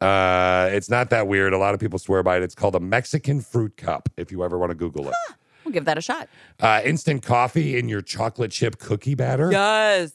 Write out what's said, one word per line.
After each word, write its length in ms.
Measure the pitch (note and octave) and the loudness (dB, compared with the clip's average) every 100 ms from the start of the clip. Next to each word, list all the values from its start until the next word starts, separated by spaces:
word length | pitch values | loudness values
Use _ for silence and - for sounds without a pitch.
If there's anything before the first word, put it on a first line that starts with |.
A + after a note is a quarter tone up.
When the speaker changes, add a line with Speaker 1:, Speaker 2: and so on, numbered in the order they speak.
Speaker 1:
Uh, 680 | F#2+ G2 F#2 F2+ F#2 F#2 F#2 | 2 4 4 4 4 4 2
it's 180 | G2+ G2 | 0 0
not 200 | A#2+ B2 | -2 2
that 180 | A#2 G2+ | 0 2
weird. 260 | G2 G2 | 2 2
A 40 | F#2+ | 2
lot 160 | G2 | 2
of 60 | G2+ | 0
people 200 | F#2 F#2 | -2 -4
swear 240 | - F#2+ | 0 2
by 140 | F2+ F2+ | 2 2
it. 60 | |
It's 120 | F2+ - | 0 -2
called 200 | G2+ F#2 | -2 0
a 40 | |
Mexican 640 | F2+ A2+ B2 D#3 - C#3+ | 0 -2 0 -4 -2 -2
fruit 340 | A2+ B2 A2 - | -2 -2 -4 -4
cup, 320 | - D#2 - - | -6 -4 -6 -8
if 160 | E2 | -8
you 120 | F#2 | -6
ever 140 | F2+ F2+ | -4 -2
wanna 180 | F2 E2 | -2 -4
Google 320 | E2+ D2 C#2 | -6 -6 -6
it. 40 | F5 E5 | -6 -6
Speaker 2:
Huh. 60 | - _ _ E4 | -14 _ _ -8
We'll 80 | |
give 120 | F#3 D3+ | -4 -2
that 120 | D3+ | -2
a 40 | |
shot. 280 | - D4+ F#3 _ - - | -4 -8 -10 _ -20 -2
Speaker 1:
Uh, 220 | A2+ A2 A2+ | 2 2 2
instant 360 | D#3+ - C#3 | -2 -2 -4
coffee 560 | - A#2+ B2 E3 D3 B2 | 0 0 2 0 -2 -2
in 120 | A#2+ | -4
your 120 | G#2 | -6
chocolate 500 | - - A2+ - A2+ | -6 -4 -4 -4 -6
chip 280 | - A#2+ - | -2 -4 -4
cookie 340 | - G#2+ - C#3 | -4 -4 -2 -2
batter. 360 | B2+ C3 E3 | 0 0 2
Speaker 2:
Yes, 600 | G3 G3+ A3 G#3+ G3 E3 | 2 4 4 4 2 0